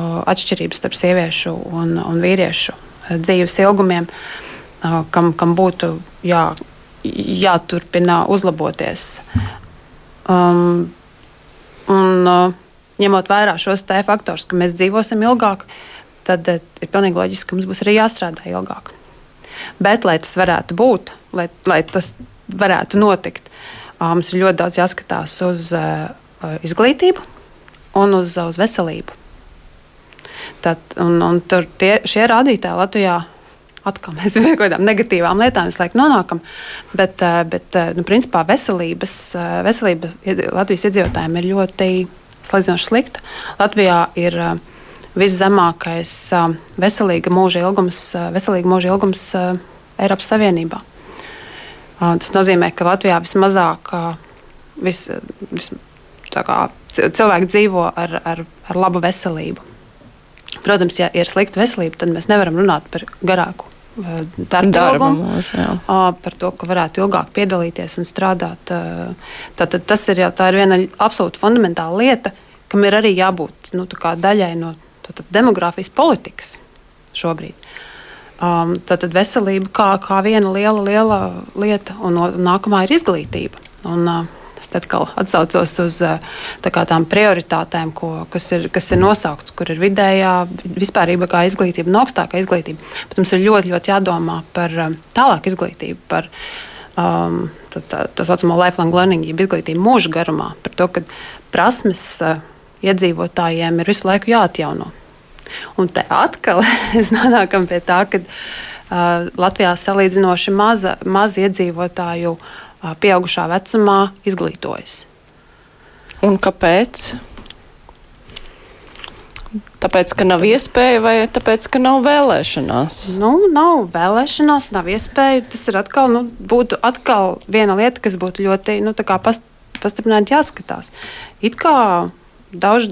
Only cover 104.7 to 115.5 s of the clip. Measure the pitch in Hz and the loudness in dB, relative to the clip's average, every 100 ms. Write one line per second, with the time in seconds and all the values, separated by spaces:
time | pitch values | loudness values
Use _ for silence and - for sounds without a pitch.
104.7 | 147 - - - - - - - - - | -6 -8 -12 -20 -20 -20 -20 -18 -16 -12
105.7 | - 180 - - - 247 - - 180 220 | -2 -2 -2 -2 0 0 -2 0 2 2
106.7 | 247 - 226 214 226 254 240 185 196 175 | 0 0 0 2 2 4 4 4 0 0
107.7 | 175 - 180 202 196 175 - - - - | -2 0 0 2 -2 -6 -16 -14 -14 -16
108.7 | - - 180 175 175 175 - 185 185 190 | -16 -8 -2 0 0 -2 -2 -2 2 0
109.7 | 175 - 196 190 185 190 175 - 196 208 | 0 0 2 2 4 2 2 0 2 2
110.7 | 226 190 - - 196 214 196 196 190 180 | 2 0 -4 -2 2 2 2 0 0 -2
111.7 | 165 180 175 175 170 170 165 - - - | -2 -6 -6 -6 -4 -4 -6 -12 -20 -20
112.7 | - 165 160 202 185 180 - 165 180 196 | -14 -12 -2 2 2 2 -4 -2 -2 0
113.7 | 226 208 196 196 196 - 185 170 - - | 2 4 4 2 -2 -6 -4 -4 -6 -10
114.7 | - - - - _ _ _ - | -10 -10 -10 -10 _ _ _ -20